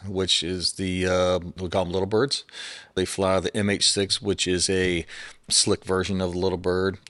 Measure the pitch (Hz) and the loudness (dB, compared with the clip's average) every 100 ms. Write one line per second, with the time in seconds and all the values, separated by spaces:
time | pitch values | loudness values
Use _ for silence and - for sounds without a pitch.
0 | 101 95 95 - 80 92 85 - 95 92 | -4 -2 0 0 0 -2 -4 -2 -2 0
1 | 92 90 90 90 87 - 92 98 87 92 | 2 4 4 2 -2 -8 -2 -2 0 0
2 | 98 107 135 - - - - - - 92 | 0 2 0 -2 -8 -14 -16 -16 -8 -4
3 | 92 - 95 95 90 110 101 98 - - | -2 0 2 2 0 0 0 2 2 2
4 | 98 - 101 92 90 90 85 95 92 85 | 0 -2 -2 -2 0 0 2 2 2 0
5 | - - - - - - - 95 - 95 | -4 -12 -16 -18 -2 0 2 0 0 0
6 | 92 95 90 87 95 90 92 90 95 95 | 0 0 -2 0 0 0 0 2 0 -2
7 | - | -8